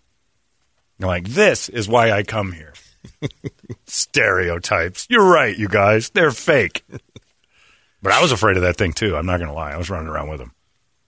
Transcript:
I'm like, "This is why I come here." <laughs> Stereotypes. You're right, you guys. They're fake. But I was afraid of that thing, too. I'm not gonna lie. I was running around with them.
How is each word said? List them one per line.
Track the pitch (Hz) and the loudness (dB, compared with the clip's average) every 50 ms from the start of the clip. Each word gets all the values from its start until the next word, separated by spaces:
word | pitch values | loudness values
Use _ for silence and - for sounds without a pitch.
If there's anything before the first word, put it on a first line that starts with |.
| _ _ _ _ _ _ _ _ _ _ _ _ _ _ _ _ _ _ _ - | _ _ _ _ _ _ _ _ _ _ _ _ _ _ _ _ _ _ _ -8
I'm | 95 92 | -4 -4
like, | 87 87 87 104 | -4 -4 -6 -4
"This | 131 196 208 180 123 - - - | 0 2 4 4 2 0 -4 -8
is | - 120 101 104 | -6 -6 -2 0
why | 117 120 113 113 | 2 2 4 4
I | 101 104 | 2 0
come | 104 - 113 107 101 95 | -2 -4 -4 -6 -6 -6
here." | 87 80 78 78 - - - _ _ _ - - - - | -8 -12 -16 -20 -20 -20 -20 _ _ _ -20 -20 -14 -12
<laughs> | 147 139 - _ - 135 - _ _ - 120 - _ | -12 -12 -10 _ -14 -16 -16 _ _ -18 -18 -18 _
Stereotypes. | - - - - - - 139 113 101 95 90 90 85 85 87 - - 104 87 82 92 95 - - - | -10 -6 -6 -6 -2 0 0 2 2 2 0 0 -2 -4 -6 -4 -2 -2 -2 -2 -4 -6 -10 -6 0
You're | 247 226 196 185 | 2 4 6 6
right, | 170 151 131 107 98 | 6 4 4 0 -2
you | - 107 95 | -2 -2 0
guys. | 104 104 98 104 110 110 113 - | 2 4 4 4 4 2 0 -2
They're | - 196 165 147 | 0 0 2 2
fake. | 113 - - 175 151 127 98 82 - - - _ - 120 _ _ - - _ _ _ _ _ _ _ _ _ _ _ _ _ _ _ _ | 0 0 0 2 2 4 2 0 -4 -8 -12 _ -20 -20 _ _ -20 -20 _ _ _ _ _ _ _ _ _ _ _ _ _ _ _ _
But | 101 95 | 0 2
I | 104 131 | 2 4
was | 180 151 | 4 2
afraid | 123 101 110 104 92 | 2 2 2 2 2
of | 92 | 4
that | 90 90 87 | 2 0 0
thing, | - 104 82 | 0 -2 -2
too. | 76 - 113 101 80 | -2 -2 -2 -2 -2
I'm | 76 85 | -2 -2
not | 92 90 87 | -2 -4 -4
gonna | 87 73 73 | -4 -6 -10
lie. | 80 78 73 | -10 -10 -8
I | 71 85 | -8 -8
was | 85 95 | -8 -8
running | 95 82 80 80 | -8 -8 -8 -8
around | 78 76 73 76 | -8 -8 -8 -8
with | 78 67 | -10 -12
them. | 62 - - _ _ _ _ _ _ _ _ _ _ | -14 -16 -20 _ _ _ _ _ _ _ _ _ _